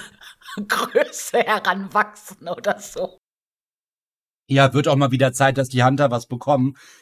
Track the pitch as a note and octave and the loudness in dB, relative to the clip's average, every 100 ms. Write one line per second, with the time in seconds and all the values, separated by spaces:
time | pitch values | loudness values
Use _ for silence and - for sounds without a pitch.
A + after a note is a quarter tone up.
0 | - _ - _ - - G3+ - A#3+ B3+ | -10 _ -20 _ -16 -12 -4 -4 0 0
1 | D#4+ - - A#3+ G3 G#3+ F#3+ F#3+ G3 G#3 | -2 -6 -4 -2 0 -2 -2 -4 -2 -2
2 | G#3+ - - F#3+ F3 F3+ G3+ - - - | -2 -6 -20 -16 -12 -6 -4 -6 -8 -10
3 | F#3 _ _ _ _ _ _ _ _ _ | -10 _ _ _ _ _ _ _ _ _
4 | _ _ _ _ - C3+ C3+ C3+ D#3 C#3 | _ _ _ _ 0 4 4 4 2 2
5 | C#3 B2+ C3 - C3+ C3+ B2+ B2 B2+ C#3 | 2 2 0 2 0 2 -2 2 2 4
6 | C#3+ A#2+ - A#2+ C#3+ C#3 C3 - - - | 0 0 -6 -8 0 2 2 -4 -20 -20